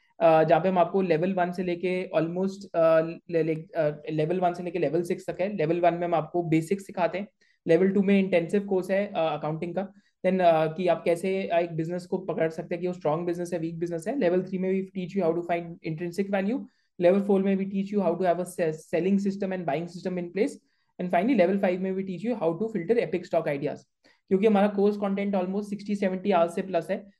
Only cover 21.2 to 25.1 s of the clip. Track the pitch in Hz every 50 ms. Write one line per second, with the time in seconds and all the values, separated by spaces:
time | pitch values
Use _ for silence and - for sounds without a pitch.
21.2 | 185 247 285 202 170 170 196 196 190 185 180 185 185 190 190 190 196 190 180 165
22.2 | 180 240 247 208 160 165 170 160 214 220 - 180 165 160 240 240 180 160 - 175
23.2 | - - - 165 151 160 143 139 143 143 - - - _ _ _ _ _ _ _
24.2 | _ - 190 190 196 226 208 196 202 208 196 196 196 208 208 202 208 196